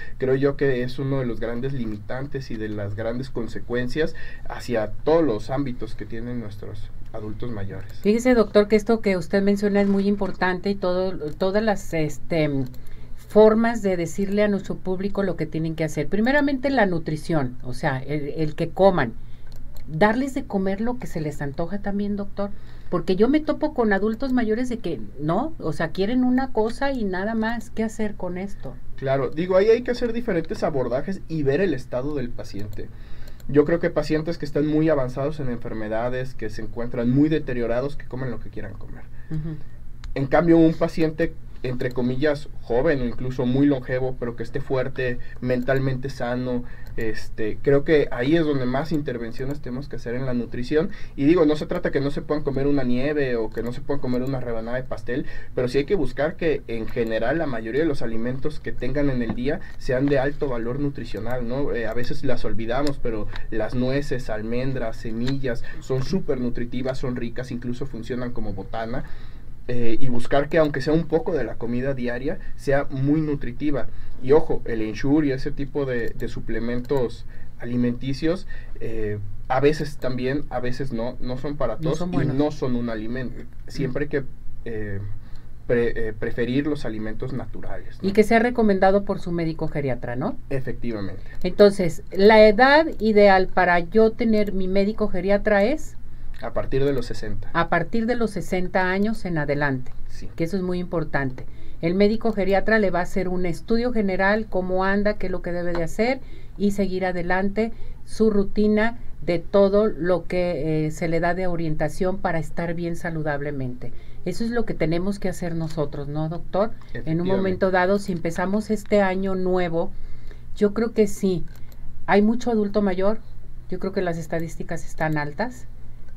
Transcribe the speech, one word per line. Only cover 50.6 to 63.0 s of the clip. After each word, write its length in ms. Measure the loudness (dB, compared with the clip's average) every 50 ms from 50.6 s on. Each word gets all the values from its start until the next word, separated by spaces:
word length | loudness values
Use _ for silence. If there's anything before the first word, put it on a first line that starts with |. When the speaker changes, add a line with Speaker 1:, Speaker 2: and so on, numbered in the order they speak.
| -2 0 2 2 2 0 -2 -4 -6 -6 -2
Speaker 1:
Y 80 | 2 4
digo, 220 | 4 6 6 6
no 80 | 4 4
se 120 | 0 -2
trata 260 | -4 -4 -2 -2 0
que 80 | 0 0
no 100 | 0 0
se 100 | -2 -2
puedan 220 | -2 -2 -2 0
comer 240 | 0 0 0 0 2
una 160 | 2 2 2
nieve 540 | 4 2 2 2 2 0 2 0 0 0 0
o 120 | 0 -2 -2
que 120 | -4 -4
no 100 | -4 -4
se 80 | -4 -4
puedan 200 | -2 0 0 2
comer 220 | 2 2 0 0
una 180 | 0 -2 -2 -4
rebanada 360 | -4 -2 -4 -4 -4 -4 -4
de 60 | -4
pastel, 420 | -4 -4 -6 -6 -4 -4 -2 -2 -2 -2 -2 -2 -4 -2 -2
pero 140 | -2 -2 0
sí 100 | 0 0
hay 60 | 0
que 100 | 2 0
buscar 400 | 2 2 0 0 0 -2 -2 -2
que 260 | -2 0 0 0 -2 -4
en 220 | -6 -6 -4 -2 -2
general 500 | -2 -2 0 0 0 0 0 0 0 0
la 80 | -2
mayoría 360 | -2 -4 -4 -4 -2 0 0
de 40 | 0
los 160 | 2 2 2
alimentos 560 | 2 2 2 0 0 0 -2 0 0 0 0 -2
que 140 | -4 -4
tengan 360 | -4 -2 0 0 0 2 2 2
en 140 | 0 0
el 120 | -2 -2 -2
día 260 | -2 -2 -2 -2 -4 -6 -8 -8 -4
sean 280 | -2 0 0 2 2
de 120 | 2 2 2
alto 300 | 2 0 -2 -2 -2 -2
valor 320 | -2 -2 -2 -4 -2 -2
nutricional, 680 | -2 -4 -4 -6 -6 -6 -6 -4 -2 -2 -2 -2 -2
¿no? 260 | -2 -2 0 0 0
Eh, 140 | 0 0 -2
a 80 | 0 2
veces 300 | 2 4 4 4 4 6
las 200 | 6 6 8 8
olvidamos, 540 | 6 6 4 4 2 0 2 2 0 0 0